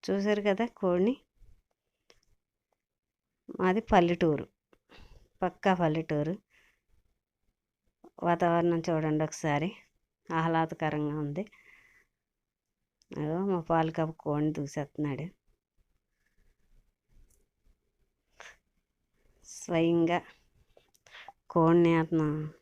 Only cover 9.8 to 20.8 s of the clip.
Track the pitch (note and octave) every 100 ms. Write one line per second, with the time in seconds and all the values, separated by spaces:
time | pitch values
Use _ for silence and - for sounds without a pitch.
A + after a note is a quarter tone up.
9.8 | _ _ _ _ _ E3 E3 E3 D#3+ E3+
10.8 | D#3 D3+ D3+ D3+ D3 C#3+ G#3+ - - -
11.8 | _ _ _ _ _ _ _ _ _ _
12.8 | _ _ _ - D3+ E3 G3 F3+ D#3+ E3
13.8 | D#3+ D#3+ D#3+ D#3+ - D3 D3+ D3+ C#3+ -
14.8 | C#3+ - D3 C3+ D#3+ _ _ _ _ _
15.8 | _ _ _ _ _ _ _ _ _ -
16.8 | _ _ _ - - _ _ _ _ _
17.8 | _ _ _ _ _ _ - - _ _
18.8 | _ _ _ _ _ _ - - - E3+
19.8 | E3 E3+ E3 F3 - - _ _ _ _